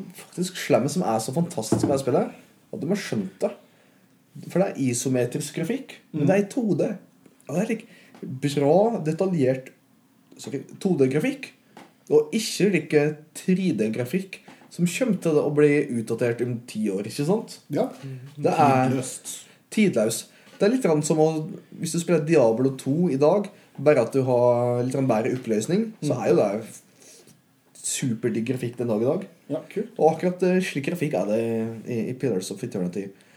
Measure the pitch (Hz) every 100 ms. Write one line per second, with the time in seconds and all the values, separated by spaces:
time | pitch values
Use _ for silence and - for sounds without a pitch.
0 | 180 - - - 175 - - 120 139 180
1 | 110 110 - 147 175 - - 113 139 135
2 | 131 151 247 - - _ _ - 143 202
3 | - 110 95 - - - _ _ _ _
4 | _ _ _ - - 170 196 - 131 120
5 | 135 127 117 143 - - 170 269 - -
6 | _ 160 147 196 202 277 220 143 - -
7 | - _ _ _ - 165 226 226 - -
8 | - - - 131 143 139 139 175 226 208
9 | 156 165 190 175 127 131 - - _ _
10 | _ _ _ - - 143 - - 196 147
11 | 131 147 254 269 - - _ - - _
12 | - 151 151 226 - - 190 170 - 151
13 | 147 147 - - - 185 185 107 110 113
14 | 120 190 190 - - - - - 175 -
15 | 254 180 170 147 147 147 147 147 143 120
16 | 110 113 120 117 120 120 - 110 107 95
17 | 107 135 147 220 - - - 151 262 -
18 | 135 131 127 - 160 160 143 131 131 135
19 | - - - - - _ _ - 196 -
20 | 110 - - - - - 202 262 185 151
21 | 147 156 156 156 156 - - - - 170
22 | 170 165 151 160 113 113 135 131 131 156
23 | 180 135 147 202 202 - - - 139 147
24 | 113 135 127 123 123 120 123 123 127 135
25 | 131 110 127 131 110 107 110 196 226 -
26 | 147 123 113 165 104 101 226 - - _
27 | - - - _ _ _ _ - - -
28 | 135 110 120 110 117 127 120 - 120 107
29 | 123 175 - _ - 156 - 190 226 -
30 | 160 160 180 180 185 185 180 147 139 175
31 | 151 90 101 110 117 113 113 113 - 120
32 | - 131 135 92 92 101 120 104 90 101
33 | 98 - _